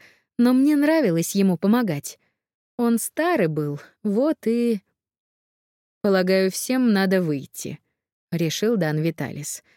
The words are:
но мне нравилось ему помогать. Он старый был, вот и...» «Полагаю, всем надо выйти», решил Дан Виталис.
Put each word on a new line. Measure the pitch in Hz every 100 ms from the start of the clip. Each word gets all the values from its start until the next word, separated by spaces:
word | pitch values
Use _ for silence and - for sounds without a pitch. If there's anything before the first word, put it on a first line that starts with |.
| _ _ _ -
но | 247
мне | 254 285 294
нравилось | 294 320 220 165 165
ему | 196 196 175
помогать. | 196 240 214 147 - - _ _ _ _ _ -
Он | 233 233
старый | - - 339 311 160
был, | 151 147 143 - _
вот | 214 208 302 - 220
и...» | 240 233 208 _ _ _ _ _ _ _ _ _ _ _ _
«Полагаю, | 208 190 185 190 190
всем | - - 262 247
надо | 196 190 190
выйти», | 165 139 - - - 151 _ _ _ _ -
решил | 165 160 - 220 220
Дан | 156 151
Виталис. | 160 160 127 143 147 - _